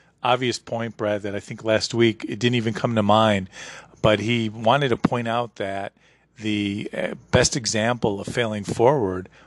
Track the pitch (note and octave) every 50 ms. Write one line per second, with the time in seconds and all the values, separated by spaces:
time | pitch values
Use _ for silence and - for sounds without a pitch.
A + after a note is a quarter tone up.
0 | _ _ _ _ - B2 B2+ B2 C3 A#2+ A2 - - - A#2+ A2+ A#2 A2+ G#2 -
1 | A2 G#2 G#2+ G#2 G2 G2+ G2 G2+ - - A2+ G#2 G#2+ A2 A2 G#2+ - - - A#2
2 | A#2 A2+ G#2+ - - - C3 G#2+ A#2 B2 B2 A#2+ A2 A2+ G#2+ - - A#2+ A#2 A2
3 | G2+ G2+ G#2 A2 A2 A2 G#2 G2 F#2+ - - - - - - - - - _ -
4 | - A2 G#2+ G#2 G2+ A2 A#2+ A#2 A2+ A2 G#2 A2+ A2+ A2 B2+ C#3+ D3 B2+ A2+ -
5 | - - C3 A#2+ A#2 A#2 A2+ A#2+ B2 A2+ - - G#2+ G2 G2 G2 G2 - _ _
6 | _ _ _ _ _ _ _ - G#2+ G#2+ G#2+ G#2 G2+ G2+ G2+ G#2+ - - - -
7 | - F2 - - - _ - B2+ B2 - - D3 A2+ G#2 - G#2+ G#2+ A#2 B2 A2+
8 | - A2+ G2+ G2 G2 - - A#2+ A#2+ A2 G#2+ G#2 G2 - - - A#2 B2+ D3+ C#3+
9 | G#2+ F#2 F#2 F#2 F#2 - _ - -